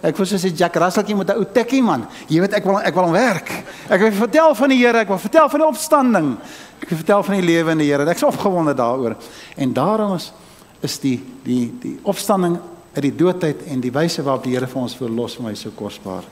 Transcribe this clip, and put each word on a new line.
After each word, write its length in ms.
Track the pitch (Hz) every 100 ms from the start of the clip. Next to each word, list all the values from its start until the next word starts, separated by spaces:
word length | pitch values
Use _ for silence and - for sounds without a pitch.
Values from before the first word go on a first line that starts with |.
| 170
ek 60 | -
voel 120 | 185
soos 160 | 202 185
'n 100 | 175
Jack 160 | 175 170
Russeltjie 400 | 175 185 208 208
met 120 | 190
'n 120 | 202
ou 40 | 190 247
tikkie, 240 | 233 269
man. 240 | 233 139 107 - -
Jy 120 | 156
weet, 120 | 196
ek 120 | 208 180
wil, 120 | 180
ek 160 | 180
wil 160 | 170 180
hom 80 | 165
werk. 320 | 247 175 - - - - -
Ek 120 | 196
wil 100 | 220
vertel 420 | 196 226 302 320
van 160 | 226 277
die 80 | 262
Here, 200 | 240 233
ek 100 | 208
wil 80 | 185
vertel 320 | 202 320 302
van 100 | 294
die 80 | 311
opstanding. 720 | 254 - 294 254 208 151 113 - - - -
Ek 80 | -
wil 80 | 160
vertel 260 | 165 202
van 120 | 196 196
die 100 | 180
lewe 260 | 165 160
in 60 | 160
die 120 | 147
Here. 140 | 143
En 60 | 147
ek 80 | -
is 60 |
opgewonde 520 | 294 - 208 180 156 131
daaroor. 400 | 120 131 117 110 - - - -
En 160 | 135
daarom 400 | 117 156 214 208
is, 180 | 180 - - - - - -
is 180 | 147 -
die, 180 | 139 123 - -
die, 300 | - 123 120 -
die 180 | - -
opstanding 560 | 208 190 - 196 180 175 - - - -
uit 100 | 143
die 100 | 117
doodheid 480 | 175 180 160 139 -
en 120 | 131
die 100 | 123
wyse 300 | 135 165 170 143
waarop 200 | 131 127
die 80 | 127
Here 120 | 127
vir 120 | 131
ons 160 | 123 -
verlos, 400 | 120 113 117 -
vir 100 | 117
my 60 | 101
so 140 | 110 -
kosbaar. 480 | 101 - 101 92 87